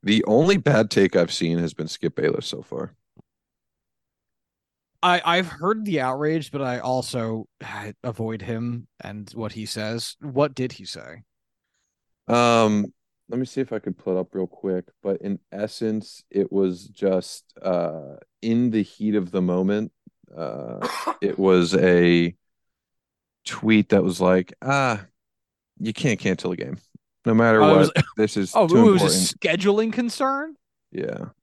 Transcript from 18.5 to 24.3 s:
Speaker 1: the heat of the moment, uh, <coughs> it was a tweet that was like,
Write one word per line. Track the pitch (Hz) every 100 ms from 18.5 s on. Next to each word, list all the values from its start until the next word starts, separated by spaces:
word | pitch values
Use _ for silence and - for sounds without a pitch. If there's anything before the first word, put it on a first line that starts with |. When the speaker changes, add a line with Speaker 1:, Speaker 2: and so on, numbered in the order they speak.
| 113 123
Speaker 1:
the | 110
heat | 98 _ 107 104
of | 90
the | 95
moment, | 90 90 95 104 - _ - _ _ 69
uh, | 78 58 60 55 - - - -
<coughs> |
it | - -
was | 95 92 87 92
a | 90 87 87 85 85 90 _ _ _ _ _ _ _ _ _ _ -
tweet | - 110 110 101
that | 101
was | 90 90
like, | 92